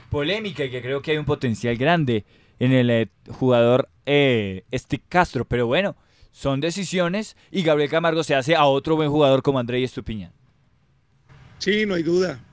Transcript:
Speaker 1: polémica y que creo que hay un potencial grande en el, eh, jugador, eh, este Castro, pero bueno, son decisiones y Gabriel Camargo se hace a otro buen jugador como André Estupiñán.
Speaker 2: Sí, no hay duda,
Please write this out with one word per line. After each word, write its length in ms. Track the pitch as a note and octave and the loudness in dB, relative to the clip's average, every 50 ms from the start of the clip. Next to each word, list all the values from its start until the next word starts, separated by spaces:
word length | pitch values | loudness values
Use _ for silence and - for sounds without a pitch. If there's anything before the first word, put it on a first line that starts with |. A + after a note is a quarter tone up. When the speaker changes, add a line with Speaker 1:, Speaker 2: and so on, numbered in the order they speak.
| - - | -12 -8
Speaker 1:
polémica 540 | - D3 C#3+ D3+ G3 A3 G#3+ G3+ D3 D3+ C#3+ | -4 -4 -2 -2 -4 -4 -6 -8 -6 -6 -6
y 60 | C3 | -6
que 100 | A#2+ B2+ | -6 -8
creo 200 | A2+ B2+ C#3 C#3 | -6 -4 -6 -4
que 100 | - D#3+ | -2 -2
hay 60 | D#3 D3+ | -4 -2
un 80 | D3 | -2
potencial 520 | C3+ D3 C#3+ - B2 A2 - - A#2+ A#2+ A2 | -2 -4 -2 -2 -4 -4 -2 -2 -4 -2 0
grande 480 | C3 D#3 F3 E3+ D3+ B2 A#2 G#2+ - _ _ _ _ _ _ - | 0 2 2 2 2 0 0 -2 -2 _ _ _ _ _ _ -2
en 160 | B2+ B2+ C3 | 0 2 4
el, 160 | B2+ B2 A#2+ | 4 4 4
eh, 180 | A#2 A#2 A2+ - _ _ _ - | 2 2 0 -2 _ _ _ -16
jugador, 580 | A2+ - C3+ B2+ B2 A#2+ A#2 A#2+ B2 B2+ - - _ _ - | -8 -2 0 2 4 4 6 6 4 2 2 -2 _ _ -4
eh, 580 | C3+ C#3+ C#3+ C#3+ C3+ B2 A2+ G#2 G2 F#2+ F#2+ - - | 0 2 2 4 4 2 2 0 -4 -6 -10 -12 -8
este 280 | - B2 - - C#3+ C3 _ - | -8 -8 -6 -6 -8 -8 _ -2
Castro, 380 | - F3+ F3 - - C3 A#2 | 0 0 0 0 -2 -6 -6
pero 220 | - B2 A#2+ B2 A#2 | -2 -2 -2 0 0
bueno, 280 | C3 F3 G3 F#3+ - _ _ _ _ _ - _ | 0 0 0 -2 -6 _ _ _ _ _ -20 _
son 280 | _ - - C#3 C3+ C3+ | _ -8 -4 -4 -2 -2
decisiones 800 | D3+ E3+ E3 G3 F#3+ - - F#3 F3 E3+ F3 G#3+ A3 - - _ _ _ | -2 -4 -4 -4 -6 -4 -2 -2 -2 -2 -2 -6 -8 -10 -14 _ _ _
y 100 | - G3 | -4 -2
Gabriel 280 | F3 D#3+ D3+ D3 D3 C#3 | 2 2 2 2 2 0
Camargo 340 | D3+ E3 E3+ E3+ D#3+ E3 D#3 | 0 0 0 0 0 0 0
se 120 | - D3 | 0 0
hace 200 | C3+ B2 C3+ E3 | 0 2 2 2
a 100 | D#3+ D3 | 4 4
otro 320 | C#3+ C3+ C#3 - D#3 D#3+ D#3 | 4 4 2 0 0 0 0
buen 120 | D#3 D3+ | 0 0
jugador 340 | C#3+ D3+ D3 C3+ C3+ C3 C3 | 2 4 4 4 4 4 2
como 160 | D3 C3+ C3 | 0 0 0
André 220 | A#2+ A2+ B2 B2+ | -2 -2 -2 -2
Estupiñán. 520 | B2+ B2+ - C3 G#2 - A2+ G#2+ F2+ E2+ _ _ _ _ _ _ _ _ _ _ _ _ _ _ _ _ _ _ _ _ - - - - - - | -2 -4 -6 -8 -10 -10 -10 -10 -10 -14 _ _ _ _ _ _ _ _ _ _ _ _ _ _ _ _ _ _ _ _ -20 -20 -20 -20 -16 -8
Speaker 2:
Sí, 260 | - F#3 G3+ G#3+ G#3+ | -4 -2 0 0 0
no 80 | G#3 F#3 | -2 -2
hay 100 | E3+ E3 | -2 -2
duda, 400 | E3 E3+ F3+ F#3+ F3 C#3+ A#2+ - _ | 0 0 0 0 -2 -4 -10 -14 _